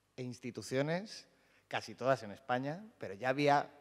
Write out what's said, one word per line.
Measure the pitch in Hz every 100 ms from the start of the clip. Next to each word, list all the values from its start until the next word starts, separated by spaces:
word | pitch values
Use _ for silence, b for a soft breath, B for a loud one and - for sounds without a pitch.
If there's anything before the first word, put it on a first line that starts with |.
| _ -
e |
instituciones, | 127 117 123 113 104 127 147 170 214 - - b b b b
casi | 123 - 107
todas | 123 131
en | 107
España, | 98 - 123 135 165 220 -
pero | 104 95
ya | 123
había, | 135 143 143 - -